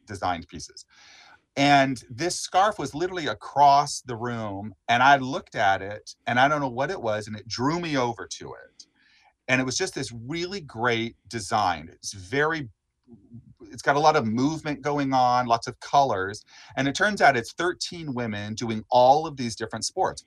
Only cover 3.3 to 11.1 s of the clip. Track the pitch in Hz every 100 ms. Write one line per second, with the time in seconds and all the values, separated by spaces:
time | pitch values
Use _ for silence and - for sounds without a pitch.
3.3 | 104 - 139 143 143 147 - - 113 120
4.3 | 117 107 98 107 - - 120 131 139 127
5.3 | 180 - 127 101 95 95 107 - - -
6.3 | 120 139 151 135 120 147 190 113 107 101
7.3 | 107 110 101 131 170 170 139 120 107 87
8.3 | - 71 58 - - - _ _ _ _
9.3 | _ - 127 131 127 185 180 113 120 120
10.3 | 160 175 202 139 110 120 117 117